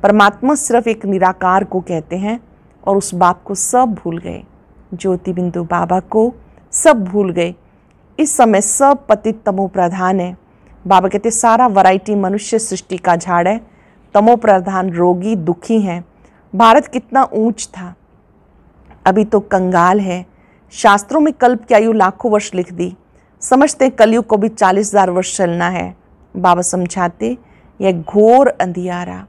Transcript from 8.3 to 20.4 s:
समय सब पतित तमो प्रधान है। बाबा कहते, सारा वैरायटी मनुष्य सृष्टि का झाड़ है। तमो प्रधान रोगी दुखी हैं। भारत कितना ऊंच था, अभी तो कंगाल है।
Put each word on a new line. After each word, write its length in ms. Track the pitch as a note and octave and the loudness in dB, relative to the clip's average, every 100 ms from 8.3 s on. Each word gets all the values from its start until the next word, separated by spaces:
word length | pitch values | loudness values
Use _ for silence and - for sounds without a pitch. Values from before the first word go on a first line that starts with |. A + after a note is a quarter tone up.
| - | 2
समय 240 | A#3+ G3+ | 4 4
सब 460 | G#3 - C#4 C#4 - | 0 0 2 2 0
पतित 360 | G#3+ A3 A3 | -2 0 -4
तमो 220 | - F#3+ F#3+ | -4 -4 -4
प्रधान 540 | F#3+ F3 F#3 F#3 F#3+ | -2 -2 -2 -2 -2
है। 160 | F3+ F3+ _ _ _ - | -4 -10 _ _ _ -18
बाबा 240 | F3+ F#3+ F#3+ | 2 2 2
कहते, 220 | G3+ A#3 | -2 -4
सारा 360 | A3+ A#3 A3+ B3 | 0 2 4 2
वैरायटी 480 | G3 F#3 F#3+ G#3 | 4 4 2 -2
मनुष्य 440 | G3+ F#3 G3+ - A3 | -2 -2 -4 -4 -4
सृष्टि 380 | G#3+ F#3 - F#3 | -4 -10 -10 -6
का 200 | - E3+ | -2 -2
झाड़ 300 | F#3+ F3 F3 | 0 -2 0
है। 120 | A3 - _ _ _ _ | -4 -8 _ _ _ _
तमो 220 | G#3 G#3+ A#3+ | 2 4 4
प्रधान 540 | A3+ F#3+ F#3 F#3+ F#3 | 4 2 2 -4 -4
रोगी 440 | E3+ F3+ F3+ F#3+ A3 | 0 0 0 -2 -4
दुखी 440 | D#3+ F3 - A3+ | -4 -6 -2 -2
हैं। 240 | G3 F3 F3 _ _ _ _ | -2 -6 -12 _ _ _ _
भारत 320 | F#3+ A3+ A3 - | 2 4 4 2
कितना 360 | B3+ - B3+ | -10 -4 -2
ऊंच 420 | C4 A3 A3 G#3+ - | -2 0 -2 -4 -12
था, 260 | - F3+ F3 _ _ _ _ _ _ _ _ _ - - | -16 -18 -20 _ _ _ _ _ _ _ _ _ -4 0
अभी 180 | F#3+ | 2
तो 160 | G#3+ G#3 | 2 0
कंगाल 600 | G#3+ G3 F#3 F#3 F3 G#3 | 0 -2 0 2 4 2
है। 240 | F#3+ F3+ F3+ _ | -2 -8 -10 _